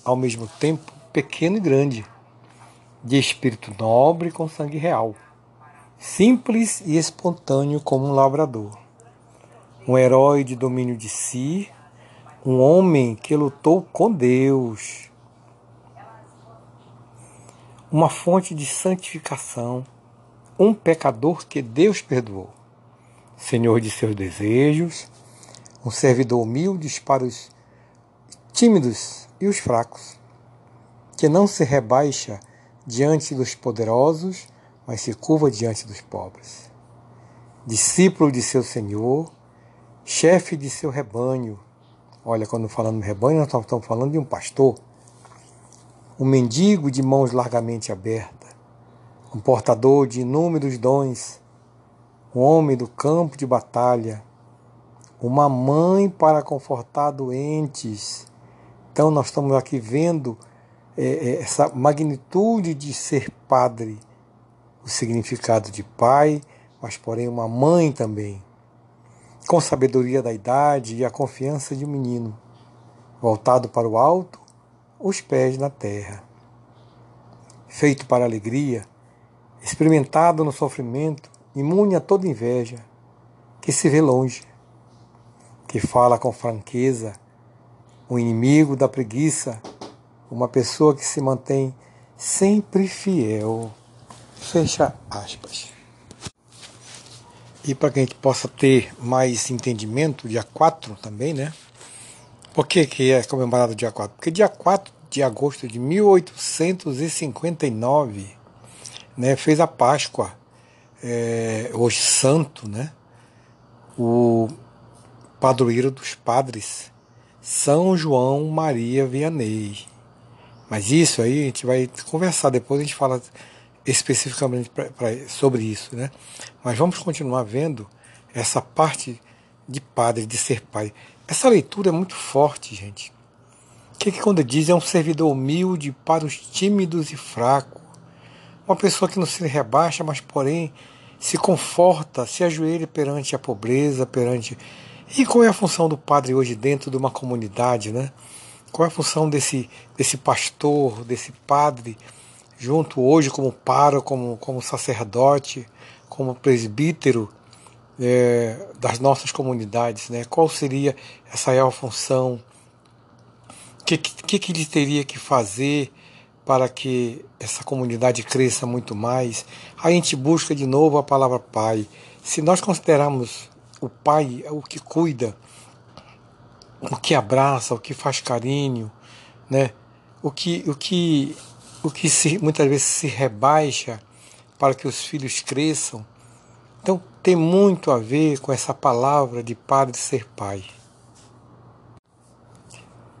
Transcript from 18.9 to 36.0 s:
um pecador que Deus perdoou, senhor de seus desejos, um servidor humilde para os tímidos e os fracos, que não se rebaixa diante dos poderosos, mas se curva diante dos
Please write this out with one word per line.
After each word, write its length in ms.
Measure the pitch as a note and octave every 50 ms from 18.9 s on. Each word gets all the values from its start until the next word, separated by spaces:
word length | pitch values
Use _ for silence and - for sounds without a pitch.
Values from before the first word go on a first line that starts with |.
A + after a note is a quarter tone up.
| F#3 F#3 - - - D#3 - - C#3 C3+ - - - B2 A#2+ A#2+ B2 B2+ C3 - _ _ _ _ _ _ _ _ _ - _ - - -
um 160 | F#3 G#3+ A3
pecador 720 | - - E3 D#3+ D#3+ - C#3 A#2 A2 A#2+ D#3 F3 - - -
que 120 | - D3
Deus 440 | C3 A2+ A2+ C3+ F3 G#3+ G3+ - -
perdoou, 480 | - C#3 B2+ A#2+ G#2+ G2 F#2+ F#2 - - - _ _ _ _ _ _ _ _ _ _ _ - _ - -
senhor 460 | - - - - A#2 A#2 A#2 A2 A#2
de 80 | A2+ G#2+
seus 260 | - - - A2 G#2+
desejos, 920 | G2 F#2+ F#2 E2 - G#2 G#2+ A2+ B2 C#3 D3+ D3+ D#3 F3 E3 D#3 - - - - - - - - - - - - - - - - - -
um 60 | B2
servidor 500 | A2+ - - C#3 B2 A#2+ C3 A2+ B2 A#2+ A#2
humilde 580 | A2 A#2+ C3+ E3+ G3 G3 F3+ D#3 C#3+ - -
para 220 | - - C#3 C3 B2+
os 260 | B2 A2+ - - - - _ _ _ _ _ _ _ _ _ _ _ _ _ _ _ - - _ _ -
tímidos 720 | - A#3 A#3 G#3+ F#3 C3 B2 A2 - - - - - - - - _
e 80 | F#3+ G3+
os 100 | G3 -
fracos, 640 | - - B2 A2+ A#2 - - - - - - - _ _ _ _ _ _ _ _ _ _ _ - - _ _ - _ _ - -
que 100 | - D3+
não 200 | D3+ F3+ G3+ G3
se 160 | - - D#3+
rebaixa 760 | A#2 C#3 C#3 A#2 G#2+ B2 C3 D3 D3 C3+ - - - G#2 G2 - - _ _ _ _ _ _ _
diante 480 | C3 A#2 A#2 C#3 D3 D#3+ D3+ D3+ - D3
dos 220 | C3 C3 - -
poderosos, 920 | - - B2+ A2+ A2+ A2+ A2 A2+ A#2+ C3+ D#3 E3 D#3 E3+ F#3+ F3+ - - - - _ _ _ _ _ _
mas 160 | - A#2+ G#2+
se 120 | - - G#2+
curva 360 | - - - D#3 D#3 D3+ C#3
diante 380 | A2 G#2 A2+ A#2 G#2+ - - A2
dos 140 | G2+ -